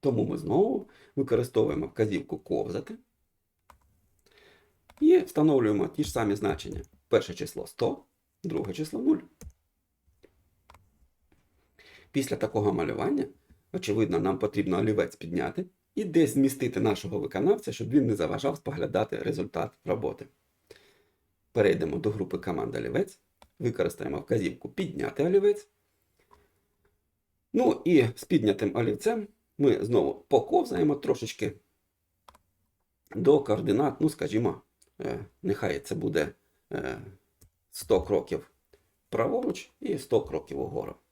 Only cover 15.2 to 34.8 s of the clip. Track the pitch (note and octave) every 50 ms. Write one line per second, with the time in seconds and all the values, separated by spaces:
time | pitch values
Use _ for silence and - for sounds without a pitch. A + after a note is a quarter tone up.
15.2 | - E2 E2+ - C2 - - - F#3 F3+ _ _ _ _ _ - G#3+ F#3 D#3 E3
16.2 | D#3+ C3+ - C3+ C3+ C3+ B2+ - C3+ A#2+ - - A2+ A2 G2+ - - F#2 E2+ G2
17.2 | - - - F#2+ - E3+ G#3 G#3 - - - - A2+ G#2+ A#2+ D3 C3 A#2 G#2+ F#2+
18.2 | - F2+ - - - C#3 - - _ - - E2+ - - - F#2+ A2 - - -
19.2 | - - - - F2 - - E2 - - _ _ _ - F#2 A2 G#2+ - - -
20.2 | - - _ _ _ _ _ _ _ _ - - _ _ _ _ _ _ _ _
21.2 | _ _ _ _ _ _ _ A#2+ G#2 G2 E2+ D#2 D#2 D#2+ C#2 - - G#2+ G#2 G#2+
22.2 | F#2+ - - F#2 - F#2+ F2 C#2 A1 - - - - A#1 - D#3 G3+ - - _
23.2 | _ _ _ _ - _ _ _ - A#2+ A2 - F2 - - - - - C#2+ -
24.2 | - _ - A2+ F#2+ F2 - - - - - - F#3+ - - - - - - -
25.2 | C#3+ F3 F#3 G3+ G3 G#3 G#3 G#3 - _ _ _ _ _ _ _ _ _ _ _
26.2 | _ _ - _ _ _ _ _ _ _ _ _ _ _ _ _ _ _ _ _
27.2 | _ _ _ _ _ _ - G#3+ B3+ E3+ - - - E3+ F3+ D3 A#2+ A2+ - -
28.2 | - _ F3+ D#3 A2 G#2 G2 - A2 G2+ F#2+ G#2+ A2+ - G#2 - - G#3+ A#3+ A3+
29.2 | G#3 - _ _ _ _ _ - C#3+ C3+ G#2 - - A2 B2 G2+ C#2+ - - -
30.2 | - _ - - - - D#4+ F4+ - - G3 F3+ E3 D3+ C#3+ C#3 - - - -
31.2 | - A2 - - G#2+ F2+ - - _ _ _ _ _ _ _ _ _ _ _ _
32.2 | _ - _ _ _ _ _ _ _ _ _ _ _ _ _ _ _ _ - G2+
33.2 | F2+ C3+ D3 D3+ C#3+ - G#2 F2+ F2+ - G2+ A2+ D3 C#3 C3 - D#3 D#3 - -
34.2 | - - G2+ A2 A#2+ F#2+ - - _ _ _ _